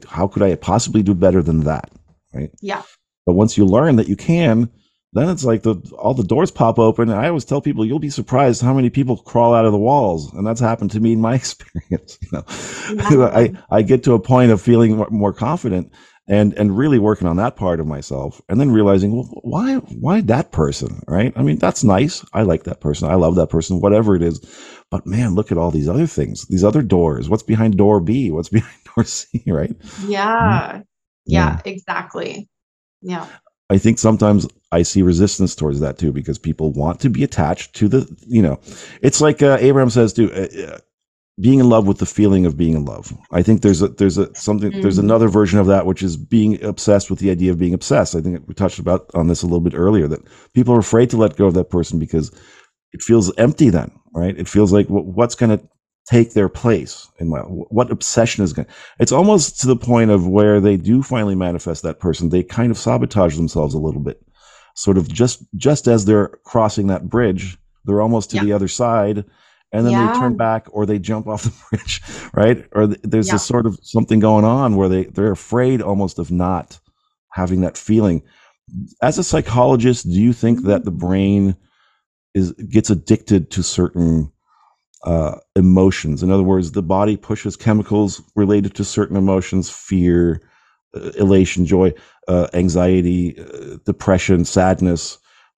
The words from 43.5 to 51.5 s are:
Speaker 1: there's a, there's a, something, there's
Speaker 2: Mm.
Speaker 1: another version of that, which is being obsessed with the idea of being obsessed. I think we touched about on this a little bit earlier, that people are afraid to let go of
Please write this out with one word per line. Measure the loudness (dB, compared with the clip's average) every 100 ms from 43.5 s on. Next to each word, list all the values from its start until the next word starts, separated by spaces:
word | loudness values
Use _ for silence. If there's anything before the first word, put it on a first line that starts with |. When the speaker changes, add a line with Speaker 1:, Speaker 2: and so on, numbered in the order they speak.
| 4
Speaker 1:
there's | 4 2
a, | 0
there's | 0 0 0
a, | -4 -4
something, | -4 -2 -4 -2
there's | 0 0
Speaker 2:
Mm. | 2
Speaker 1:
another | 2 4
version | 4 2 2
of | 4
that, | 2 0
which | -2
is | -4 -6
being | -2 0 2 -2
obsessed | -6 -4 2 2 2
with | -2
the | -2
idea | 0 0
of | 0
being | 0
obsessed. | -2 0 0 0
I | -2
think | -6 -8 -10
we |
touched | -4 -4 -4
about | -4 -4 -4
on | -2 0
this | 0
a | -2
little | -2
bit | -2
earlier, | 0 2 2 0
that | -4 -10 _ _
people | 0 2 2
are |
afraid | 4 2 2
to | 2
let | 0 2
go |
of | 2